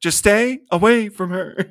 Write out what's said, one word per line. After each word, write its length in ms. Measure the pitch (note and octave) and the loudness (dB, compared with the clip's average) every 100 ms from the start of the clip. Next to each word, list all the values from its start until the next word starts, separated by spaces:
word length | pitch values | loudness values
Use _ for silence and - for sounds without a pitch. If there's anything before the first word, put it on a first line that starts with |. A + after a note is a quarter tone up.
Just 180 | E3+ D#3+ | -2 0
stay 420 | G#3 G#3 B3 C4 _ | 2 2 0 -4 _
away 380 | F3 G#3 A#3 G#3+ | 0 2 2 0
from 220 | G3+ F3+ | -6 -8
her. 400 | F#3 - - F#3+ | -6 -8 -8 -8